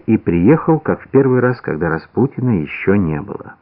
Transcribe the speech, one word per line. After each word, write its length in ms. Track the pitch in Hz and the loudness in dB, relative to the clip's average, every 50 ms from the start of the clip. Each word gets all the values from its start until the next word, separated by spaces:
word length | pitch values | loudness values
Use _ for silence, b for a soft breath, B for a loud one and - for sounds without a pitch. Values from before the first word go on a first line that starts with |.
| - | 2
и 100 | - 110 | 0 0
приехал, 640 | 104 - 82 85 87 87 110 160 156 - - 160 151 | 0 0 0 0 2 4 4 4 4 2 0 -2 0
как 220 | - - - - | 0 -4 -4 -4
в 80 | - - | -6 0
первый 320 | - 135 139 135 127 127 | 2 2 2 4 2 2
раз, 200 | 120 123 123 - | 2 0 -2 -2
когда 280 | - 76 78 76 85 82 | -6 -6 -6 -4 -2 -2
Распутина 720 | 78 80 - - _ 98 123 139 - - 123 127 113 85 | -2 -4 -6 -6 _ -2 -2 -2 -2 -4 -2 0 0 0
ещё 340 | 76 - - - - - 98 | -2 -4 -8 -4 -2 0 2
не 260 | 104 95 78 76 73 | 2 0 0 -2 -4
было. 340 | 71 67 - - - - - _ | -6 -10 -12 -14 -14 -18 -20 _